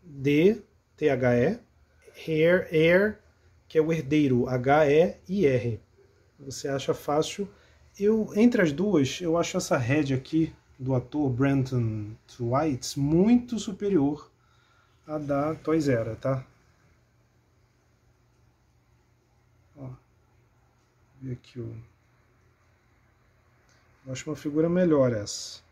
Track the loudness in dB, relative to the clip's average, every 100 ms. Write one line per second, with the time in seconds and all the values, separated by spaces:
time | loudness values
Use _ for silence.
0 | -18 -4 0 4 4 2 -8 _ _ _
1 | -2 0 2 2 0 -2 _ _ _ _
2 | -20 -16 -6 2 4 2 0 2 4 4
3 | 2 -4 _ _ _ _ _ 0 0 -2
4 | 0 2 2 2 0 -2 2 4 6 4
5 | 4 -2 -8 0 2 2 -2 -8 _ _
6 | _ _ _ _ -16 -12 -8 -6 -4 -6
7 | -2 -2 -2 -6 -10 -12 _ _ _ -2
8 | 0 0 0 4 4 6 2 2 0 2
9 | 2 -2 -2 0 0 -4 -2 -2 2 0
10 | 0 -4 -2 -2 -2 -4 _ _ -4 -4
11 | -2 -4 -2 0 0 0 0 -2 -2 -4
12 | -10 -14 _ -8 -4 -2 -2 -4 -8 -4
13 | 0 2 4 2 0 -8 -8 -6 0 2
14 | 0 -2 -12 _ _ _ _ _ _ _
15 | -12 -10 -4 -4 -2 -6 -2 0 0 0
16 | -2 -6 -4 -6 -8 _ _ _ _ _
17 | _ _ _ _ _ _ _ _ _ _
18 | _ _ _ _ _ _ _ _ _ _
19 | _ _ _ _ _ _ _ -20 -18 -18
20 | _ _ _ _ _ _ _ _ _ _
21 | _ _ -14 -14 -14 -14 -14 -14 -20 _
22 | _ _ _ _ _ _ _ _ _ _
23 | _ _ _ _ _ _ _ _ _ _
24 | -12 -10 -8 -8 -4 0 2 2 4 4
25 | 4 0 -8 -12 -14 -18 _